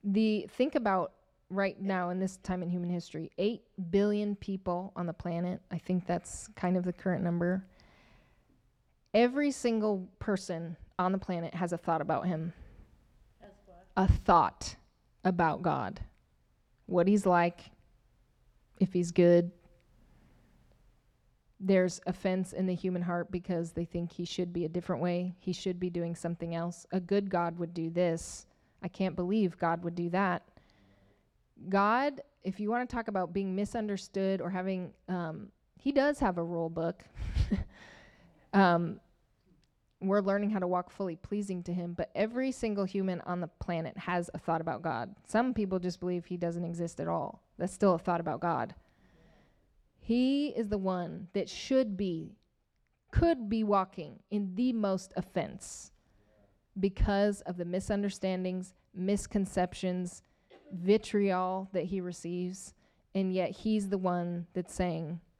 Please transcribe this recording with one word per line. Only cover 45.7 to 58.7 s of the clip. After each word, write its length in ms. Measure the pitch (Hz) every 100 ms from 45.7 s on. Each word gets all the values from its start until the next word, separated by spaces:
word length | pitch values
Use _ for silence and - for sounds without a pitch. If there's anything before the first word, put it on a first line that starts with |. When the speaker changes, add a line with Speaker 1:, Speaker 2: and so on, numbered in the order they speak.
| 185
Speaker 1:
just 220 | 180 170
believe 240 | 180 180
he 140 | 170 180
doesn't 260 | 170 170
exist 380 | 170 170 170 -
at 80 | 165
all. 340 | 170 - - _ -
That's 160 | 185
still 220 | - 202 170
a 40 |
thought 220 | 180 170
about 180 | 170 120
God. 360 | 175 151 117 - _ _ _ _ _ _ _ _ _ _ _ _
He 500 | - 233 254 277 294
is 200 | - 214
the 80 | 208
one 500 | 185 185 170 165 170
that 160 | 202 185
should 480 | - - 262 240 190
be, 400 | 196 165 160 - _ _ _ _ _ _ _
could 380 | - 339 302 214
be 160 | 220 214
walking 540 | 202 185 - 151 - _
in 240 | 208 196 185
the 160 | 247
most 400 | 233 208 190 - -
offense 760 | 180 - - - - - - _ _ _ _ _ _ _ _ 196
because 600 | 196 196 - 202 208 202
of 160 | - 180
the 80 | 175
misunderstandings, 1080 | 180 196 202 202 190 190 185 185 185 185